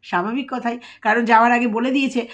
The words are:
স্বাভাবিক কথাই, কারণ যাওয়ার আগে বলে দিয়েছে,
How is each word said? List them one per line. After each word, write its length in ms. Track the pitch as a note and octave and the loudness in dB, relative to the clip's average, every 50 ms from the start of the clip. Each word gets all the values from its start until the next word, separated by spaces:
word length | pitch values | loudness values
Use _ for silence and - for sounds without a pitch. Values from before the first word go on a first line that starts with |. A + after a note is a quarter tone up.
স্বাভাবিক 500 | _ - - F3 F3+ G#3+ A#3 C#4 C#4 C4+ | _ -4 -2 -2 -2 -2 -4 -6 -6 -6
কথাই, 280 | C4+ A#3+ A3+ A#3 A#3 A#3+ - - - - | -8 -6 -6 -6 -8 -8 -12 -20 -16 -6
কারণ 240 | - A3 A3 A#3+ A#3 | -2 0 0 0 2
যাওয়ার 260 | A3 A#3 A3 A#3 A#3+ | 4 4 6 6 4
আগে 160 | A#3+ A#3+ B3 A#3+ | 2 2 0 0
বলে 240 | G#3 A#3 A#3+ C4+ | -2 -2 -2 0
দিয়েছে, 360 | C4 C#4+ C4+ B3+ C4 B3 A3+ - | 0 0 0 0 -2 -4 -6 -6